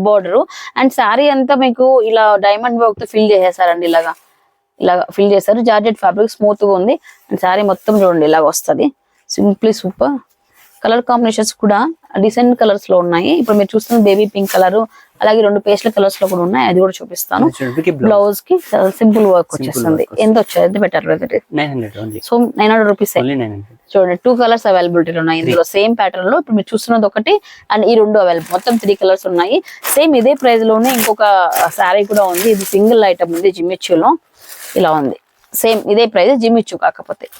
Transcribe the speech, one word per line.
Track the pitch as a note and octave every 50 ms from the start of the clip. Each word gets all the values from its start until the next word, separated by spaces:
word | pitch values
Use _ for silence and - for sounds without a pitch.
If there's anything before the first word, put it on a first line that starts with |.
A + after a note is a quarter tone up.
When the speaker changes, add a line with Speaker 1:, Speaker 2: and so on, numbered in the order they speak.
| F#3+
Speaker 1:
బోర్డర్. | G#3 G#3 G3+ F#3 F3 F#3 B3 F4+ - - - - - - -
And | B3+ C4+
శారీ | - - A#3+ G#3 A3 B3 D4 D4
అంతా | C#4 C4+ C4 B3+ C#4+
మీకు | B3+ C4 B3+ A#3 - B3+ C4 C4 B3+
ఇలా | G#3+ A3 A3 A3 A3 G#3+ G#3
డైమండ్ | G3+ G3 G3+ G3+ G#3+ A#3 B3 A#3 A#3
వర్క్ | A#3 A3 G3+ -
తో | G#3+
ఫిల్ | - - G#3+ G#3+ G#3+
చేసేసారండి. | G#3 F#3+ F#3 F#3 F3 - F#3 F3 E3+ F3 F3
ఇలాగా, | E3+ E3+ E3 E3 E3 D#3+ - _ _ _ _ _ _ _ _ _ _ _ -
ఇలాగా | - F3+ F3+ F3+ - - -
ఫిల్ | - G3+ G3+
చేశారు. | G3+ G3 - - G#3+ A#3
జార్జెట్ | A#3 A#3+ G#3+ G#3+ G#3 A3+ G#3+ -
ఫ్యాబ్రిక్ | - F#3 E3+ G3 A3 A3
స్మూత్ | - - G#3+ G#3 G#3 - G#3
గా | G3+
ఉంది. | G3 F#3 F#3 G#3+ - - - - - _ _ _
And | - E3
శారీ | - F#3 F#3 G3+
మొత్తం | G#3 G3+ F#3 - - - G#3+ G#3+
చూడండి | G3 F3+ F3 E3 D3+
ఇలాగ | D3+ D#3 D#3+
వస్తది. | D#3 D3 - - - - D#3 C3+ - D4 - _ _ _ _ _ _ -
సింప్లీ | - - G3 G3+ G3 - - A3
సూపర్. | G#3+ - - F#3 - - - C4+ C#4+ B3+ - _ _ _ _ _ _ _ _ _ _ _ -
కలర్ | G#3 A3+ A#3+
కాంబినేషన్స్ | A#3+ - B3 A#3+ A#3 A3 A3 - A3 - -
కూడా | - - G3+ G#3 G3+ B3 D#4+ E4 - _ _ - G3+
డీసెంట్ | F#3+ A3 A3 B3 B3 B3 B3 -
కలర్స్ | A#3 F#3 G3 G#3 - -
లో | F#3+ F3+
ఉన్నాయి. | F3 F3 E3+ E3 F3+ C4 D#4 F4
ఇప్పుడు | B3 - G#3
మీరు | G#3 G3+ - -
చూస్తున్న | A3 - - A#3+ A#3 G#3
బేబీ | G#3 G3 G3+ G#3+ G#3 -
పింక్ | G3+ G3 F#3+
కలర్, | - F#3+ F#3+ F#3 F#3 A3 A3+ - _ _ _ _ _ -
అలాగే | - G#3+ A3 A3+
రెండు | G#3+ G3+ G3+ G3+
పేస్టల్ | G#3 G#3 G3+ - - A3+
కలర్స్ | G#3+ G3+ G3 G3 G3 -
లో | G3+ F#3+
కూడా | F#3+ F3
ఉన్నాయి. | F3 F3+ G3 C3 B2 G3+
అది | F3+ F3+
కూడా | F#3+ F#3+ F#3 -
చూపిస్తాను. | - - F3 - - - F3+ F#3+ B3
Speaker 2:
అది | E4 - - C#4
చూడండి, | B2 B2 D#3 D#3+ -
బ్లౌజ్. | D#3+ C#3 -
Speaker 1:
బ్లౌజ్ | G#3+ G#3+ G3+ G3+ G#3 G3+ -
కి | - - F4+ F4+
సింపుల్ | - - - -
వర్క్ | F#3+ F#3+ G3 -
Speaker 2:
సింపుల్ | A3+ A3 G#3 A3+ G#3+
Speaker 1:
వచ్చేస్తుంది. | G3 F#3 F3 E3 - - - C3 B2 - B2+ A#2 D#3+
Speaker 2:
వర్క్ | D#3 - - -
వస్తుంది. | - -
Speaker 1:
ఎంత | A3 A3 A3 A3+
వచ్చేది? | G#3 - - F3 F3 F3 G3+ G#3
బెటర్ | G#3 F3+ - D#3+ D3+
రేట్. | D#3+ D#3 D#3 - - - - - _
Speaker 2:
నైన్ | - D3 D3+ D3
హండ్రెడ్ | C3+ B2+ A2+ G#2 G#2 G2+
only. | G#2+ A2 G#2 A2 -
Speaker 1:
So | - A#3+ A#3 A#3+ - - -
నైన్ | G#3+ G#3+
హండ్రెడ్ | A3 A3+ A3 G#3
రూపీస్. | G3+ - G#3 - - -
Speaker 2:
Only | B2 C3 C#3+ C3
నైన్ |
హండ్రెడ్. | A#2+ G#2+ G2+ G2+ G#2 G#2+ A2+ _ _ _ -
Speaker 1:
చూడండి | G3 F#3 F3+ F3 F3 -
టూ | B3 B3
కలర్స్ | A#3 B3 A3+ A#3 A3+ -
అవైలబిలిటీ | G#3+ F#3+ F3+ F3 F3 F3 E3+ D#3+ E3
లో | E3+ E3+
ఉన్నాయి | D#3+ E3 E3 E3
ఇందులో. | E3 - F3 F3
Speaker 2:
త్రీ. | E3 - - G3+
Speaker 1:
సేమ్ | G3+ A3+ A#3 A3+
ప్యాటర్న్ | G#3 F#3 - F#3+ F#3 F#3+
లో | B3 E4+
ఇప్పుడు | D4+ - A3
మీరు | G3+ F#3+ - -
చూస్తున్నది | G#3+ - - A#3 A3+ G#3
ఒకటి | G3+ - G#3+ G#3+ D#4 G4+ G#4 - - - - _ - G#3
and | A3 G#3
ఈ | G#3 A#3
రెండు | A3+ G#3+ G#3 G#3+ G#3+
అవైలబుల్. | F#3+ F3+ E3+ E3 E3 -
మొత్తం | F#3 F#3+ - B3+ A#3
త్రీ | A3+ - G3 G3+
కలర్స్ | - F#3+ F#3+ F#3+ F#3+ -
ఉన్నాయి. | F#3+ F3+ F3 F3+ G3 B3+ F4+ - - - - - - -
సేమ్ | C#4 D4+ D#4+ D4
ఇదే | B3 A3 B3+ D4 C4+
ప్రైస్ | - B3 A#3 A3+ A3+
లోనే | A3 A3 A3 A#3 C4 C4
ఇంకొక | A#3 G#3+ A3 G#3+ - G#3+ G#3 G3+ F#3+ F3+ E3 - - F3+ E3+ - -
శారీ | G3 F3+ F#3 G#3 G3+
కూడా | G3+ G#3+ G#3+ G3
ఉంది. | F#3 F3 F3 F#3+ A3+
ఇది | A3 G3 F#3+ - -
సింగిల్ | G3 G#3 A3 A#3+ A3+ G#3+
ఐటమ్ | G3 F3 - F3+ E3+ E3+
ఉంది | E3 F#3 G3
జిమ్మిచ్చులో. | F3+ F#3+ E3+ F3+ F#3 F3+ - - F3+ D#3+ F3+ B3 D4 D4+ _ _ _ _ - - - - - - -
ఇలా | - F#3 E3 D#3 D#3
ఉంది. | C#3+ C3 - - _ _ _ _ _ _ -
సేమ్ | - - A3+ A3+ G#3+ - -
ఇదే | G3+ A3 A#3
ప్రైస్ | A3+ - F#3 F3 A3 C#4 B3+
జిమ్మిచ్చు | A3+ A3 A#3 A#3 G#3 - F3+
కాకపోతే | - - E3 - - - - - - - - -